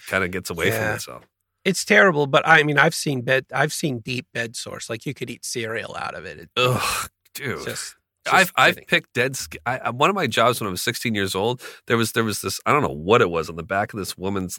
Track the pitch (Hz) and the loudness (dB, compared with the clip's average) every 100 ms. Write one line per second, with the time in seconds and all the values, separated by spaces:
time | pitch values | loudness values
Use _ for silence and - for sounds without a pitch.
0 | - 95 90 92 - 82 92 110 107 107 | -6 -2 -2 -4 -8 -2 -2 0 -2 -4
1 | - 62 - _ _ _ 196 185 - 208 | -8 -16 -20 _ _ _ -2 -2 2 6
2 | 202 147 143 147 - 160 151 143 156 - | 6 4 2 4 6 6 6 4 4 2
3 | 156 131 120 131 - 127 151 - 160 120 | -2 -2 0 0 0 -2 -2 -2 -4 -4
4 | 120 123 - 117 117 113 - - - 113 | -6 -8 -6 -6 -6 -8 -12 -10 -8 -8
5 | 139 131 120 120 - 123 110 110 98 - | -8 -8 -10 -10 -8 -6 -4 -6 -6 -8
6 | - 80 - 73 - 117 127 120 - - | -8 -10 -12 -14 -6 2 2 2 0 -4
7 | - _ _ - 135 78 123 120 - - | -6 _ _ -10 -6 -6 -6 -8 -10 -14
8 | _ _ - 165 180 - 151 - - 170 | _ _ 2 4 4 4 4 2 0 -2
9 | - 120 131 135 - - 123 127 117 120 | 0 -2 -2 -4 -10 -8 -6 -4 -4 2
10 | 156 196 139 113 117 120 107 90 - 120 | 2 2 0 4 4 2 -2 -4 -4 -4
11 | 120 107 95 95 110 127 - - - 117 | -2 -2 -2 0 -2 -2 -8 -10 -2 0
12 | 113 117 110 98 98 - - 143 92 69 | 2 0 0 -2 -4 -4 2 2 2 0
13 | 85 123 98 85 80 82 82 98 - 110 | 4 6 6 0 -4 -6 -4 -2 -2 -4
14 | 90 - 92 101 90 | -8 -6 -4 -4 -4